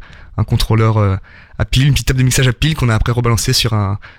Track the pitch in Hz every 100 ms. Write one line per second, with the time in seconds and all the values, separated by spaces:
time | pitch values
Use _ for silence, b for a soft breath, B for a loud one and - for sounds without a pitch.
0 | B B B - - 117 - 143 113 110
1 | 101 95 B B B B 107 123 143 123
2 | 120 131 127 131 127 117 151 156 123 110
3 | - 120 117 117 - 127 113 107 101 98
4 | B